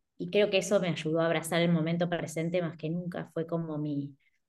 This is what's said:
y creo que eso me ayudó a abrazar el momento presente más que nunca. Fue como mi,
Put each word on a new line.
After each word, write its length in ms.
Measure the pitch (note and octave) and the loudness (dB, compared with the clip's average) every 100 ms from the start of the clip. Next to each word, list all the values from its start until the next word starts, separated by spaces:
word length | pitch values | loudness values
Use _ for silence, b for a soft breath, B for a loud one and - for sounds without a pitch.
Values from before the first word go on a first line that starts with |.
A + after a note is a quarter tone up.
| _ _ | _ _
y 100 | F3 | -2
creo 220 | G3+ G#3 | 2 4
que 80 | F#3+ | 2
eso 200 | F3+ G3+ | 2 2
me 100 | F3 | 2
ayudó 320 | D#3 D#3 E3 | -2 0 2
a 40 | E3 | 2
abrazar 360 | D#3+ D#3 E3+ | 0 0 2
el 80 | E3+ | 4
momento 360 | E3+ D#3+ E3+ F3 | 4 2 0 0
presente 520 | E3+ D#3+ E3 E3+ F3+ | 0 -2 -4 -2 0
más 160 | E3 - | -2 -4
que 140 | D#3 | -4
nunca. 400 | F3 F3 E3+ E3 | -4 -4 -6 -6
Fue 140 | E3 E3 | -6 -2
como 320 | E3+ D#3+ D3+ | -4 -2 -4
mi, 360 | D3+ C#3+ C#3+ - _ _ | -2 -4 -4 -10 _ _